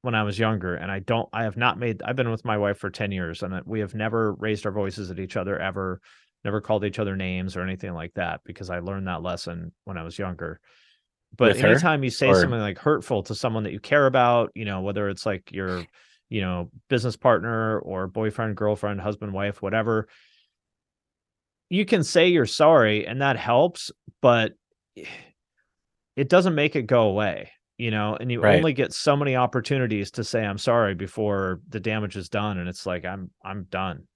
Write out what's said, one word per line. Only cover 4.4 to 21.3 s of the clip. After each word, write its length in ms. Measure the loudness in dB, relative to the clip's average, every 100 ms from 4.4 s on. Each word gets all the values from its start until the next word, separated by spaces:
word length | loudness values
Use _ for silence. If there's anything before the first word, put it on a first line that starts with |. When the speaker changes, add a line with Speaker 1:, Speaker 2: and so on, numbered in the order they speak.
| -4 -2 -4
Speaker 1:
our 40 |
voices 380 | -4 -6 -6 -10
at 80 | -8
each 180 | -6 -6
other 220 | -4 -2
ever, 440 | -4 -4 -6 -6 _ _ _ _
never 160 | -4 -4
called 240 | 0 0
each 140 | 0 -2
other 180 | -4 -4
names 400 | -4 -4 -6 -6
or 60 |
anything 320 | -6 -6 -8
like 180 | -10 -10
that, 280 | -6 -6 -6
because 240 | -12 -14 -8
I 120 | -8
learned 280 | -6 -8 -6
that 140 | -6
lesson 500 | -6 -8 -8 -10 -12 _
when 120 | -14 -12
I 60 |
was 160 | -12 -8
younger. 420 | -8 -8 -10 -12 _ _ _ _ _ _ _ 4
But 120 | 4
Speaker 2:
With 120 | 6
her? 80 | 6
Speaker 1:
anytime 340 | 6 6 2
you 60 | 0
say 180 | 2 6
Speaker 2:
Or 120 | 6
Speaker 1:
something, 180 | 6 2
like, 180 | -2 -2
hurtful 440 | 0 0 0 -2
to 100 | -2
someone 300 | -4 -2 -2
that 80 | -4
you 80 | -8
care 260 | 2 4 6
about, 460 | 6 4 4 2
you 120 | -4 -6
know, 160 | -4
whether 260 | -4 -2 -4
it's, 160 | -4
like, 260 | -4 -6 -8
your, 300 | -8 -4 -4 -8 _ _ _ _
you 140 | -4
know, 280 | -2 -4 -6 -14 _
business 260 | 0 0 0
partner 600 | 4 4 2 -2 -2 -2
or 260 | -4 -6 -6
boyfriend, 480 | -4 -4 -4 -6 -2
girlfriend, 440 | 0 0 -2 -4
husband, 320 | -6 -6 -6
wife, 300 | -4 -4 -4
whatever, 440 | -2 0 0 0 -2 _ _ _ _ _ _ _ _ _ _ _ _